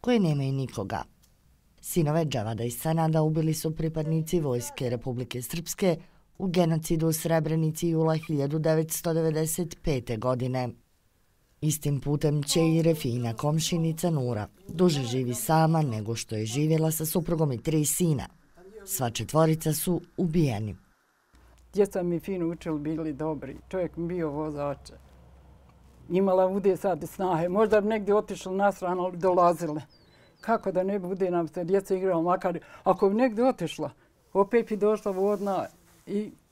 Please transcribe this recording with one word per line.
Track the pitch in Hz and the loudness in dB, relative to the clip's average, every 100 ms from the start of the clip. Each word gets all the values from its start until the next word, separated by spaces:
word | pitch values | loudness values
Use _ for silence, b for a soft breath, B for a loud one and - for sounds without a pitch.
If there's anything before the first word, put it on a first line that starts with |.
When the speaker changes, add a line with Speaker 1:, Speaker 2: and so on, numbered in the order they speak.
Speaker 1:
koje | - 240 | 2 2
nemaju | 180 143 135 | 4 2 -2
nikoga. | 135 135 - 95 78 - _ _ _ _ _ _ _ | -2 -4 -6 -6 -6 -8 _ _ _ _ _ _ _
Sinove | - - 147 156 156 | -4 0 2 2 0
Džavada | 127 107 110 | -2 -4 -4
i | 120 | -6
Senada | 120 160 160 160 160 | -4 -2 0 2 2
ubili | 156 156 160 | 2 2 0
su | 160 160 160 | 0 -4 -4
pripadnici | 160 160 151 160 160 175 | -4 -4 -2 -2 0 0
Vojske | 151 123 120 - 127 | 0 -2 -4 -6 -4
Republike | 120 120 123 120 127 | -4 -6 -8 -8 -10
Srpske | 123 165 160 - 190 165 B B B _ | -8 -10 -10 -2 0 0 B B B _
u | 190 | -2
genocidu | 175 170 160 160 175 160 | 2 2 2 0 0 2
u | |
Srebrenici | 160 160 165 156 160 156 156 170 | 0 0 0 2 0 0 0 0
jula | 160 160 160 | 2 2 0
hiljadu | 160 147 139 160 | 0 -2 0 0
devetsto | 156 160 160 - 175 | 2 2 0 -4 -2
devedeset | 165 160 156 160 - 160 - | 0 0 0 -2 -4 -6 -4
pete | - 135 120 113 | -2 -2 -2 -4
godine. | 123 127 127 127 123 - _ _ _ _ _ _ _ _ | -2 0 -2 -2 -4 -8 _ _ _ _ _ _ _ _
Istim | 151 147 147 143 | -2 0 -2 -2
putem | 143 147 151 147 | -2 0 2 0
će | 139 175 165 | 0 2 4
i | 160 | 4
Refina | 165 156 131 123 117 | 4 2 0 -2 -2
komšinica | 113 147 160 156 175 165 160 180 | -2 0 0 0 0 -2 0 0
Nura. | 156 123 113 101 _ - | 0 -2 -4 -8 _ -12
Duže | 165 180 143 | 2 4 4
živi | 123 127 123 | -2 -2 -2
sama | 117 - 160 160 160 | -4 2 4 6 4
nego | 151 110 104 117 | 0 -2 -4 -6
što | - 107 | -6 -4
je | 110 | -2
živjela | 127 156 160 160 | 0 2 2 2
sa | 156 160 | -2 -2
suprugom | 190 160 165 156 | -2 -2 0 0
i | 120 | 0
tri | - 156 147 | 0 0 0
sina. | - 165 135 - _ _ - - - - | 2 2 0 -2 _ _ -20 -20 -20 -10
Sva | - 123 | -4 -4
četvorica | 113 107 151 160 160 160 | -4 -2 2 4 2 0
su | 156 - 165 - - | -2 -2 -2 -4 -4
ubijeni. | 185 165 147 104 107 - _ _ _ _ _ b b b _ | 0 2 2 0 -6 -8 _ _ _ _ _ b b b _
Speaker 2:
Djeca | 196 196 190 | 0 2 2
mi | 175 170 | -2 -2
fino | - 185 165 | -2 -2 -2
učili, | 170 170 151 | -4 -4 -4
bili | 147 160 160 | -4 -4 -6
dobri. | 135 156 147 151 139 - | -4 -4 -4 -8 -14 -8
Čovjek | 190 170 - | -4 -4 -4
mi | 170 | -6
bio | 180 156 | -4 -4
vozač. | 143 156 147 143 135 - - - - - - - - - - - - - | -4 -6 -4 -6 -6 -12 -20 -20 -20 -20 -20 -20 -20 -20 -20 -20 -20 -2
Imala | 175 196 185 185 | 2 4 4 4
bude | 196 190 180 | 2 2 2
sad | 202 160 | 0 -2
i | 160 | -6
snahe. | - 185 165 175 | -4 0 0 0
Možda | 190 220 214 | 2 4 4
bi | 202 | 2
negdje | 220 196 208 | -2 2 2
otišla | 208 185 185 | 2 -10 -4
na | 190 202 | 2 2
stranu, | 190 180 180 | 2 -4 -2
ali | 185 180 | -2 0
dolazile. | 185 180 175 165 170 151 - b b b b _ | 2 6 6 4 -2 -6 -10 b b b b _
Kako | - 226 202 | -2 0 0
da | 180 | 0
ne | 190 202 | 0 -2
bude | 180 185 185 | -4 -2 0
nam | 175 165 | 0 -2
se | - | -4
djeca | 175 196 190 190 | 0 0 2 -2
igrala, | 190 170 | 0 0
makar | 170 185 185 175 B B | 2 0 0 -4 B B
ako | - 185 196 | 0 4 4
bi | 208 | 4
negdje | 254 214 254 | 2 4 0
otišla, | 247 165 - 139 - b _ _ | 2 -6 -4 -8 -10 b _ _
opet | 190 196 240 226 | 0 4 2 0
bi | 208 | 0
došla | 208 214 214 | 2 2 -2
vodna | 185 196 202 202 185 107 - _ _ - | 0 0 0 -2 -2 -4 -12 _ _ -6
i | 202 214 - _ | -4 -4 -12 _